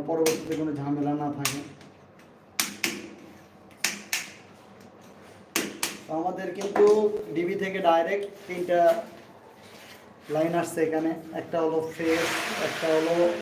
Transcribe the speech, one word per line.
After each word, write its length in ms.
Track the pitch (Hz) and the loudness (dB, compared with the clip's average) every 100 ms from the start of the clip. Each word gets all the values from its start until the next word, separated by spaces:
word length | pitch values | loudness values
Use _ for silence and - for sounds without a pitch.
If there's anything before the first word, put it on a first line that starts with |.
| 151 | -2
পরবর্তীতে 460 | 160 160 156 156 151 | 2 2 2 -2 -4
কোনো 120 | 156 139 | -2 -4
ঝামেলা 320 | 143 147 143 147 | -2 -2 -2 -2
না 60 | 147 143 | -2 -4
থাকে। 240 | 139 143 - - - - - - - - - - - - - - - - - - - - - - - - - - - - - - - - - - - - - - - - 107 - - - - | -4 -4 -10 -16 -20 -20 -20 -20 -20 -20 -12 -6 -6 -4 -6 -6 -12 -16 -20 -20 -20 -20 -20 -6 -6 -6 -6 -8 -8 -14 -20 -20 -20 -20 -20 -20 -20 -20 -20 -20 -8 -6 -6 -6 -8 -8 -6
তো 40 | 160 | -4
আমাদের 280 | 180 185 185 185 | -2 -4 -6 -6
কিন্তু 260 | 202 208 208 214 208 - - | -2 6 8 8 4 0 -4
ডিবি 200 | 151 175 190 | -2 -2 -2
থেকে 160 | 190 185 170 | -2 0 4
ডাইরেক্ট 380 | 165 170 202 202 - - | 4 4 0 -4 -10 -10
তিনটা 320 | 180 175 175 170 165 - - - - - - - - - - - - - | -6 0 4 6 4 0 -14 -20 -20 -20 -20 -20 -20 -20 -20 -20 -20 -4
লাইন 180 | 151 165 170 | 0 0 0
আসছে 160 | 165 170 156 | -2 0 0
এখানে, 240 | 160 165 160 - 160 | 2 0 -2 -6 -10
একটা 180 | 160 170 | -4 0
হলো 140 | 160 160 160 | 0 0 -2
ফেস, 320 | - 165 165 165 165 - 220 156 | -2 0 0 0 -2 -4 -4 -4
একটা 180 | - 165 | -2 0
হলো 200 | 160 165 170 175 170 | 2 2 4 2 2